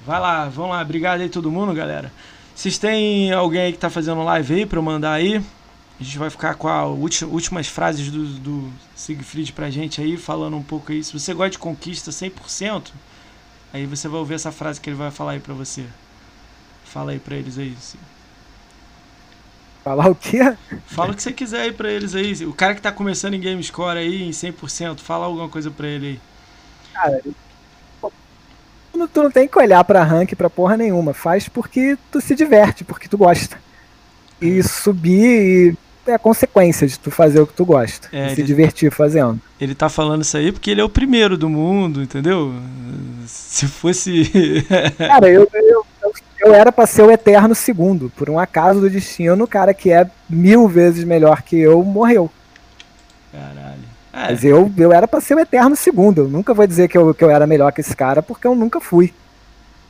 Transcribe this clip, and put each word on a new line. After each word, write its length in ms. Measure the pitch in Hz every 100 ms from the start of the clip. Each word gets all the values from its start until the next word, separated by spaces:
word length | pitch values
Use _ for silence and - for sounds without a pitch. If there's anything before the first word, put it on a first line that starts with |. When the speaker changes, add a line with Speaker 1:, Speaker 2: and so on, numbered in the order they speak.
| 120
Speaker 1:
Vai 140 | 170
lá, 280 | 180 165 143
vamos 220 | 131 180
lá. 100 | 175
Obrigado 400 | 151 165 180 180
aí 80 | 180
todo 200 | 175 156
mundo, 240 | 175 202
galera. 380 | 160 156 147 139 - - _ _
Vocês 240 | - 190 175
têm 540 | 214 220 214 202 190
alguém 300 | 185 175 175
aí 100 | 180
que 60 | 170
tá 100 | 175
fazendo 340 | 170 160 165
live 300 | 165 165 135
aí 120 | 175 202
pra 120 | 170
eu 60 |
mandar 300 | 156 156 156
aí? 280 | 156 185 214 196 _ _ _ _ -
A 60 |
gente 140 | 131 143
vai 120 | 156
ficar 260 | - 156 151
com 120 | 156
as 540 | 156 147 139 156 -
últimas 440 | 160 165 - 180 143
frases 440 | - 165 151 143
do, 140 | 151 147
do 440 | 135 135 143 131 127 _
Siegfried 600 | - - 151 131 147 147
pra 160 | - 147
gente 320 | 139 156 -
aí, 160 | 151 170
falando 400 | - 156 156 151
um 40 |
pouco 300 | 143 156 151
aí. 100 | 151
Se 160 | 151 151
você 160 | 185
gosta 180 | 170 190
de 60 | 190
conquista 540 | 170 147 170 170 -
cem 180 | - 185
por 200 | 185 -
cento, 420 | - 202 196 - - _ _ _ _ _ _ _
aí 120 | 139 139
você 240 | 143 156
vai 100 | 160
ouvir 140 | 156
essa 180 | 156 160
frase 280 | 151 151 143
que 80 | 151
ele 80 | 143
vai 120 | 147
falar 220 | 139 147
aí 80 | 143
pra 140 | 143
você. 320 | 135 135 - 120 - _ _ _ _ _ _ _ _
Fala 300 | _ 143 143
aí 60 | 135
pra 180 | 139 143
eles 200 | 131 127
aí, 160 | 135 123
Sig. 180 | - - - _ _ _ _ _ _ _ _ _ _ _ _ _ _ _ _ _
Speaker 2:
Falar 240 | 143 139 185
o 60 | 170
quê? 240 | - 226 254 233 - - -
Speaker 1:
Fala 240 | 160 180
o 40 | 196
que 60 |
você 100 | 254
quiser 300 | 254 247 233
aí 100 | 233
pra 180 | 226 214
eles 240 | 208 202 190
aí. 280 | 208 165 165
O 80 |
cara 200 | - 190
que 80 | 202
tá 100 | 185
começando 440 | 202 202 180 196 196
em 40 |
Game 240 | 185 185
Score 340 | 156 - 175 170
aí, 240 | 170 190 175
em 60 |
cem 180 | 151 175
por 180 | 170 143
cento, 320 | - 170 151
fala 240 | - 170 175
alguma 200 | 165 160
coisa 220 | 160 151
pra 180 | 147 147
ele 200 | 147 143
aí. 120 | 127 _ _ _ _ _ _ _
Speaker 2:
Cara, 280 | 185 160 135 143 - _ _ _ _ _ _
tu 960 | - - _ _ _ _ _ _ _ 330
não, 100 | 330
tu 160 | 294
não 80 | 294
tem 160 | 262 277
que 100 | -
olhar 240 | 233 180
pra 200 | 180 196
rank, 300 | 156 160 190 -
pra 140 | 175
porra 260 | - 180 220
nenhuma. 380 | 226 175 156
Faz 340 | 135 170 190 -
porque 500 | 240 - 254 269 277 _
tu 80 | 294
se 140 | -
diverte, 500 | 277 311 214 208 -
porque 240 | - - -
tu 100 | 202
gosta. 420 | 175 170 - - _ _ _ _ _ _ _ _
E 180 | 170 185
Speaker 1:
É. 40 |
Speaker 2:
subir 1120 | - - 202 185 165 185 240 233 190 185 175 165 _ _ -
e 40 |
é 40 | 233
a 40 |
consequência 680 | 220 226 - 196 175 - 143
de 100 | -
tu 140 | 143
fazer 280 | - 156 151
o 80 | 151
que 60 |
tu 120 | - 180
gosta. 440 | 143 113 - -
Speaker 1:
É, 160 | 143 135
Speaker 2:
E 40 | 135
se 60 |
Speaker 1:
ele, 60 | 143
Speaker 2:
divertir 440 | 143 156 - 151
fazendo. 480 | - 147 156 123 113 - -
Speaker 1:
ele 160 | 135 139
tá 120 | 156
falando 340 | 160 151 156
isso 120 | 151 151
aí 160 | 156
porque 200 | - 202
ele 100 | 202
é 20 |
o 60 | 214
primeiro 480 | - 269 233 208 180
do 100 | 160
mundo, 520 | 151 165 196 180 139
entendeu? 520 | 135 139 156 190 139 123 127 127 123 143 127 120 117
Se 400 | - - - 139
fosse 640 | - 170 180 185 170 147 196 156 156 -
<laughs> 320 | 185 156 -
Speaker 2:
Cara, 300 | 165 277 185
eu, 200 | 185 208
eu, 320 | 427 440 453 - _
eu, 100 | 415 - - -
eu 120 | 214
era 180 | 208 226
pra 140 | 240 226
ser 160 | -
o 60 | 214
eterno 440 | 226 214 202 220 226
segundo. 560 | - 185 185 180 127 -
Por 140 | 143
um 80 | 160
acaso 420 | 185 160 175 196
do 80 | 196
destino, 540 | 190 - - 170 190 233
o 20 |
cara 260 | 202 190
que 160 | 196 185
é 160 | 170 180 _ -
mil 380 | 165 180 233 220
vezes 360 | 170 175 170
melhor 380 | 170 165 156 151
que 160 | - 165
eu 240 | 156 165
morreu. 460 | 190 202 233 226 160 - _ _ _ - _ _ _ _ _
Speaker 1:
Caralho. 520 | 73 69 69 69 69 117 - _
É. 140 | 254 -
Speaker 2:
Mas 120 | 120 139
eu, 260 | 151 202 190
eu 160 | 170
era 140 | 170 226
pra 120 | 311
ser 140 | - 302
o 40 |
eterno 360 | 339 247 247 285
segundo. 440 | 370 220 208 165
Eu 80 | 135
nunca 260 | 147 208
vou 140 | 208 202
dizer 200 | 170 175
que 100 | 175
eu, 160 | 160 156
que 80 |
eu 80 | 165
era 160 | 147 147
melhor 240 | 151 143
que 100 | 147
esse 140 | 143 -
cara, 260 | 131 139
porque 240 | - 233 240
eu 80 |
nunca 260 | 247 226 330
fui. 320 | - 175 175 - _ _ _ _ _ _ _